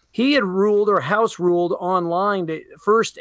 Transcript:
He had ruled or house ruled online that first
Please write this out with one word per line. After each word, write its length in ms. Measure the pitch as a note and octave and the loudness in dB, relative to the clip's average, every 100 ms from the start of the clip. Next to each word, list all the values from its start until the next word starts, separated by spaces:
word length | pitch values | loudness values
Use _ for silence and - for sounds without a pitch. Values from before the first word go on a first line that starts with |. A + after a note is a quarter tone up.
| _ | _
He 220 | - C4 | -2 0
had 100 | C#4+ | 2
ruled 440 | G3 F#3 G#3+ G#3 G#3 | 0 0 2 2 2
or 120 | F#3+ | 0
house 400 | C3 G#3 A3+ - | 0 0 0 0
ruled 340 | F3 F3 F3 - | 0 2 0 -2
online 680 | F3 F#3 E3+ F3 G3+ G3 D#3+ | -2 -2 -2 -2 -2 -2 -4
that 160 | D#3+ - - | -8 -12 -10
first 400 | - A3 - - | 0 2 0 -4